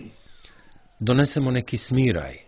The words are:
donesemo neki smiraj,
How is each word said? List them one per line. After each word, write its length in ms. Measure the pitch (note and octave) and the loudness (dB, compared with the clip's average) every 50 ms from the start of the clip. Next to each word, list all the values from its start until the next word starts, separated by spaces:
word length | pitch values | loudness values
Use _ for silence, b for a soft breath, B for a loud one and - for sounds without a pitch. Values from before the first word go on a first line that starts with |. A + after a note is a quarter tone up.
| D2 - b b b b b b b b b b b b b b b - _ - | -10 -16 b b b b b b b b b b b b b b b -20 _ -4
donesemo 500 | G#2+ A2 B2 C3 C#3+ C#3+ - D#3 C#3 C3 | 0 2 4 4 4 2 2 0 0 0
neki 260 | B2+ B2+ A#2+ - - | 0 -2 -2 -4 -6
smiraj, 600 | A2+ - - B2 B2+ C3 B2 G2 E2 C#2+ C2 - - - | -8 -4 -2 2 2 4 2 2 0 -4 -8 -12 -16 -20